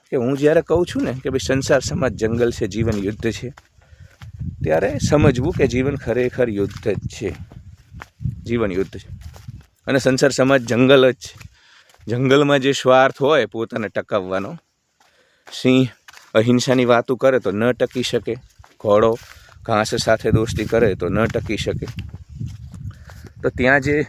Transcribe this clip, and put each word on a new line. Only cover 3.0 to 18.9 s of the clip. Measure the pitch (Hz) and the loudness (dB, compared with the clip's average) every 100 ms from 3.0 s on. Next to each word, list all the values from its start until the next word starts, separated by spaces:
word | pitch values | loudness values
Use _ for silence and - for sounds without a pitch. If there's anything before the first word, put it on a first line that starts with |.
યુદ્ધ | 98 107 117 | -4 -4 -6
છે, | 101 123 - _ _ _ - - _ - - - - | -6 -10 -14 _ _ _ -20 -20 _ -20 -12 -12 -6
ત્યારે | 156 160 190 285 - | -2 0 0 -2 2
સમજવું | 151 156 123 147 | 4 4 2 -2
કે | - 131 | 0 0
જીવન | 123 131 143 | 0 -2 -4
ખરેખર | 123 117 123 - 123 | -4 -2 -2 0 -2
યુદ્ધ | 101 98 - 113 | 0 -4 -4 -6
જ | 92 | -6
છે, | - - 98 - - - - - _ - - _ - - | -8 -8 -8 -8 -16 -20 -20 -20 _ -20 -20 _ -10 -8
જીવન | 110 117 104 | -6 -4 -2
યુદ્ધ | 92 95 98 | -2 -4 -8
છે. | - - - - - - - _ - | -16 -18 -18 -18 -18 -20 -20 _ -2
અને | 131 | 0
સંસાર, | 131 131 143 | 2 2 2
સમાજ, | 131 131 139 117 | 2 2 2 2
જંગલ | 117 131 139 127 | 2 6 6 6
જ | - | 2
છે. | - - - _ _ _ _ _ - | -10 -20 -20 _ _ _ _ _ -8
જંગલમાં | 120 131 143 143 143 | -2 4 4 4 2
જે | 135 | 2
સ્વાર્થ | 135 127 131 131 - | 0 4 4 4 2
હોય | 139 156 107 | 2 2 0
પોતાને | 113 113 117 101 | -4 -6 -6 -6
ટકાવવાનો, | 107 95 107 92 95 104 170 _ _ _ _ _ _ _ _ - - | -6 -4 -4 -2 -4 -6 -12 _ _ _ _ _ _ _ _ -18 -2
સિંહ | 127 131 127 - - - _ | 2 2 2 -4 -20 -20 _
અહિંસાની | 110 117 123 131 127 123 | 2 4 2 2 2 4
વાતો | 120 120 123 | 2 2 0
કરે | 135 127 | 2 2
તો | 95 | 0
ન | 101 120 | 0 -2
ટકી | 123 127 127 | 0 -2 -2
શકે, | 120 117 117 123 - _ - _ | -4 -4 -4 -10 -12 _ -20 _
ઘોડો | 107 | 2